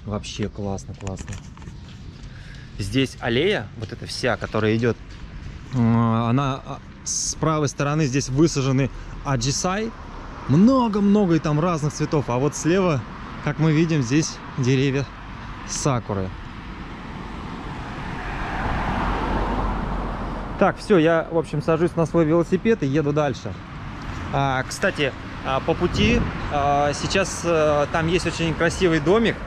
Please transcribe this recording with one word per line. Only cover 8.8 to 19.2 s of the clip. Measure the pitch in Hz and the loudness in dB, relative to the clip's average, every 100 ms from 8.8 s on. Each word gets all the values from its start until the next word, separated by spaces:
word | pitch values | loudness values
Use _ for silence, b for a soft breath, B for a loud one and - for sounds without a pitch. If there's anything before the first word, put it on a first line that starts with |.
| 135 B B B | 0 B B B
аджисай. | 143 131 127 135 180 196 226 - - - - - - | -2 0 0 0 -2 -2 -4 -8 -14 -14 -12 -10 2
Много-много | 143 220 269 233 208 202 208 190 160 | 6 8 6 4 4 4 6 6 2
и | |
там | 165 147 | 2 2
разных | 180 165 147 | 2 0 -2
цветов. | - 151 156 127 | -2 0 0 0
А | 120 | 0
вот | 143 - | 0 0
слева, | 156 185 185 139 - - - - | 2 4 4 2 -2 -12 -12 -6
как | 151 143 | -4 2
мы | 160 | 4
видим, | 151 165 160 | 4 4 2
здесь | 117 147 156 - - - | 2 2 0 -6 -10 -2
деревья | 123 131 139 131 - - - - - - - | 2 4 4 0 -4 -8 -14 -12 -12 -12 -8
сакуры. | - 151 123 - 98 92 - - - - - - - - - - - - - - - - - - - - - - - - - - - - - | -2 0 0 -2 -4 -4 -6 -12 -12 -12 -12 -12 -12 -12 -12 -10 -10 -10 -10 -10 -10 -10 -8 -8 -8 -6 -6 -4 -4 -2 -2 -2 0 0 0